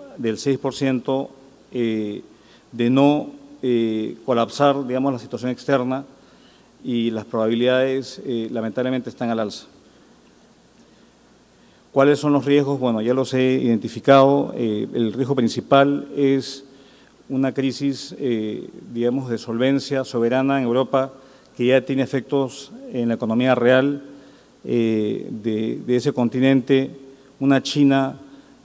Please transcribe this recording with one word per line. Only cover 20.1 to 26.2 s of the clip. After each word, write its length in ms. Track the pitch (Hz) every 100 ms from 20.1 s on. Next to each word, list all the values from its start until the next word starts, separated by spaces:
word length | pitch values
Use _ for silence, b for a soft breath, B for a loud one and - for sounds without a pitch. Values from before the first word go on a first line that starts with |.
| 123 117 127 135 139
en 60 | 120
Europa 460 | 123 127 135 135 - B B B -
que 120 | 123
ya 180 | 131 -
tiene 160 | 135
efectos 680 | 127 135 113 139 131 - - 247 269
en 180 | 131 117
la 40 |
economía 400 | 113 113 113 131
real, 480 | 123 120 131 139 143 - B B B B B 123
eh, 640 | 120 113 110 107 110 -
de, 500 | 113 110 107 113 117 -
de 100 | 123
ese 160 | 143
continente, 800 | 127